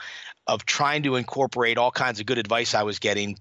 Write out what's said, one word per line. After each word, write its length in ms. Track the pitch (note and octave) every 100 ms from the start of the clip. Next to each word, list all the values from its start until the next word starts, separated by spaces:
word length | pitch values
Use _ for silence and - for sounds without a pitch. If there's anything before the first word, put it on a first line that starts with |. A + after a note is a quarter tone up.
| - - - - -
of 180 | A2
trying 380 | - - C#3+ D3+
to 140 | C#3+ B2+
incorporate 640 | A#2+ C3+ C3 B2 A#2 A#2
all 120 | A#2+
kinds 300 | - C3 G#2+
of 60 | A2
good 120 | B2
advice 360 | G#2 A#2 A2+
I 100 | A2
was 160 | G#2+ G2+
getting, 360 | G#2+ G#2 G2+ G2